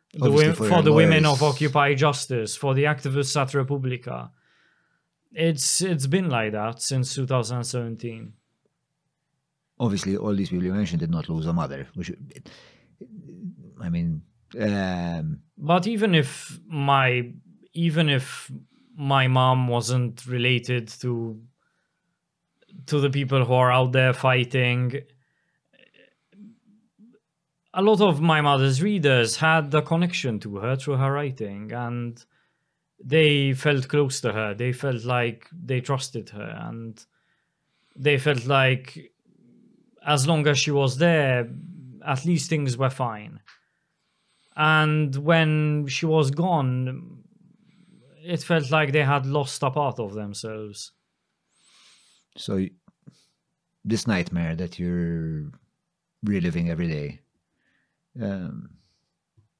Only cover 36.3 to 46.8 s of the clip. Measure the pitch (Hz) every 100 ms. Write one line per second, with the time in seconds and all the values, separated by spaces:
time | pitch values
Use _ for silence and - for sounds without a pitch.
36.3 | 104 110 107 113 117 113 107 - _ _
37.3 | _ _ _ _ _ _ - 139 135 147
38.3 | 131 123 139 131 127 - - - _ _
39.3 | _ _ _ _ _ _ _ - 143 143
40.3 | 160 151 135 151 143 135 131 170 160 139
41.3 | 123 117 131 - - 127 113 147 - 170
42.3 | 160 - 156 135 117 131 - 120 107 107
43.3 | 104 _ _ _ _ _ _ _ _ _
44.3 | _ _ 151 156 156 156 151 147 135 147
45.3 | 165 156 151 151 151 139 131 160 156 135
46.3 | 143 180 160 131 127